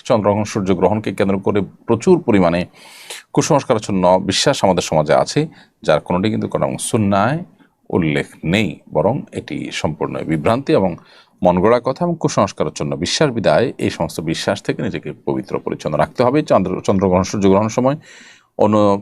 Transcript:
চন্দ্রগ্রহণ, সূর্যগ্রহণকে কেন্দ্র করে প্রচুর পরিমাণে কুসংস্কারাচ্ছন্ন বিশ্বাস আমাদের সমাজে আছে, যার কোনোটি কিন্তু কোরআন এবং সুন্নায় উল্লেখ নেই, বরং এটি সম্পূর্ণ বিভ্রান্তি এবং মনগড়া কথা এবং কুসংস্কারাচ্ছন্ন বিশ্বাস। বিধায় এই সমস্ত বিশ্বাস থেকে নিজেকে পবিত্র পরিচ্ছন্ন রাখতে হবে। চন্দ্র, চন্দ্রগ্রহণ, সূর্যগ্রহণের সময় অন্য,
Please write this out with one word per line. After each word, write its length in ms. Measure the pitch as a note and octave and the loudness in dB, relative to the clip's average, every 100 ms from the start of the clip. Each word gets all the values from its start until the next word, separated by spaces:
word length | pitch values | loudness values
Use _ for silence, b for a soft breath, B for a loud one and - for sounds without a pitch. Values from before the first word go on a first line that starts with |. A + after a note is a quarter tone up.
চন্দ্রগ্রহণ, 400 | - A#2 G2+ G#2 | -2 0 2 0
সূর্যগ্রহণকে 680 | G#2+ A2+ F#2+ F2+ F#2 G#2+ A2 | -2 -2 0 2 2 0 -2
কেন্দ্র 260 | G2 G2 G2 | -2 0 0
করে 240 | G2+ G2+ F#2+ - - | 0 -2 -4 -6 -2
প্রচুর 360 | A#2 - F3 | 0 2 2
পরিমাণে 440 | - G2+ F2+ F2 F2 B B B B B B | 4 4 4 0 -4 B B B B B B
কুসংস্কারাচ্ছন্ন 840 | - - D3 - A2+ - G2 F2+ F#2 | -2 2 0 2 -2 -2 0 2 2
বিশ্বাস 460 | G2 - - - | 2 0 0 2
আমাদের 180 | G2 F2+ | 2 2
সমাজে 320 | - D#2+ D2 | 0 0 2
আছে, 340 | C2+ - D3 D#3 B B _ | 2 2 -2 -4 B B _
যার 180 | - D2+ | 0 0
কোনোটি 300 | - F2+ G#2+ | 0 -2 -2
কিন্তু 180 | A2 - | -2 -4
কোরআন 200 | - C#2 | -2 -2
এবং 100 | C#2+ | -4
সুন্নায় 640 | - A#2+ G2+ G2 A2 D#3+ F3+ b b _ - | -2 0 2 2 2 -2 -8 b b _ -4
উল্লেখ 360 | - D#2+ C#2+ - - | -2 0 0 -4 -8
নেই, 340 | D#2+ G2+ F#2+ - - | -2 0 0 -6 -6
বরং 300 | D2+ F2+ C3+ - | 0 0 -2 -6
এটি 380 | - - C#2 C2+ | -12 -10 -10 -8
সম্পূর্ণ 500 | - - D3+ C#2 C2 | -6 -6 -4 -6 -6
বিভ্রান্তি 500 | C#2+ D#2+ D2 A#2+ C#3 | -4 -2 0 0 0
এবং 240 | D3 F#2 E2 b b b _ | 0 0 -4 b b b _
মনগড়া 380 | F2+ F2+ G2+ A#2+ | 0 4 4 2
কথা 200 | A#2 - | 0 -4
এবং 120 | F3 E3 | -4 -2
কুসংস্কারাচ্ছন্ন 760 | D#3 - G#2 - D#2 - D2 C#2+ | -2 0 0 -2 -6 -4 -6 -4
বিশ্বাস। 340 | E2+ - D3+ | -4 0 0
বিধায় 420 | A#2 F2+ - B2 - | 2 2 2 2 -2
এই 120 | G2+ | -4
সমস্ত 300 | - E2 - | -4 -6 -6
বিশ্বাস 420 | D#2+ E2 - G2+ | -6 -4 -4 -4
থেকে 200 | - C3+ | -4 -6
নিজেকে 300 | B2 E2+ D2+ C#2 | -6 -6 -10 -10
পবিত্র 340 | - C2+ B1+ D2+ | -6 -6 -6 -8
পরিচ্ছন্ন 380 | - - D2+ D2+ | -6 -8 -4 -2
রাখতে 260 | D2+ - | -2 0
হবে। 200 | B2 D3 | 0 0
চন্দ্র, 380 | - A#2+ F2+ - | 2 2 2 -2
চন্দ্রগ্রহণ, 420 | - G2 F#2+ F2+ | 0 2 2 2
সূর্যগ্রহণের 480 | F#2+ G#2+ G2 F#2+ A2 | 0 0 4 4 2
সময় 260 | A2+ B2+ D3+ B B B B B - | 0 0 -2 B B B B B 0
অন্য, 420 | G#2 G#2+ G#2 G2+ | 2 4 4 2